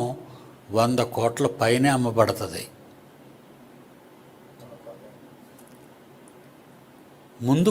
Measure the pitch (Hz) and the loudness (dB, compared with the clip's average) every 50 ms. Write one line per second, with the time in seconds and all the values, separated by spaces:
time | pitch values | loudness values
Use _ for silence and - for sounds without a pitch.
0 | 120 - - - - - - - - - - - - - 101 110 117 120 123 123 | -2 -4 -6 -10 -14 -20 -20 -20 -20 -20 -20 -20 -10 -2 0 2 2 2 2 0
1 | 117 - - 113 113 117 - - 143 120 - - 117 113 123 127 135 143 135 127 | -2 -2 -2 -2 -2 0 0 0 -2 -2 -2 0 2 2 4 4 4 4 2 2
2 | 123 117 110 113 107 - - - 104 87 85 - - - - - - - - - | 0 0 2 2 2 2 2 -4 -6 -10 -10 -12 -14 -14 -18 -20 -20 -20 -20 -20
3 | - - - - - - - - - - - - - - - - - - - - | -20 -20 -20 -20 -20 -20 -20 -20 -20 -20 -20 -20 -20 -20 -20 -20 -20 -20 -20 -20
4 | - - - - - - - - - - - - - - 147 - - - - - | -20 -20 -20 -20 -20 -20 -20 -20 -20 -20 -20 -20 -20 -20 -20 -20 -20 -20 -20 -20
5 | - - - - - - - - - - - - - - - - - - - - | -20 -20 -20 -20 -20 -20 -20 -20 -20 -20 -20 -20 -20 -20 -20 -20 -20 -20 -20 -20
6 | - - - - - - - - - - - - - - - - - - - - | -20 -20 -20 -20 -20 -20 -20 -20 -20 -20 -20 -20 -20 -20 -20 -20 -20 -20 -20 -20
7 | - - - - - - - - 117 123 139 160 180 214 | -20 -20 -20 -20 -20 -20 -12 -4 0 2 2 2 2 2